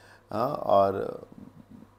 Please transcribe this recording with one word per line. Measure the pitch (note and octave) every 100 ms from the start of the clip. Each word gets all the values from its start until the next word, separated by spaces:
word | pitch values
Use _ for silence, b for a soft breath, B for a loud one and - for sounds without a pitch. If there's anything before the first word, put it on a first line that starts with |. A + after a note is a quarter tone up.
| b b _
हाँ, | G#2 A#2+
और | - - G2 G2 G2 - - - - - - - - -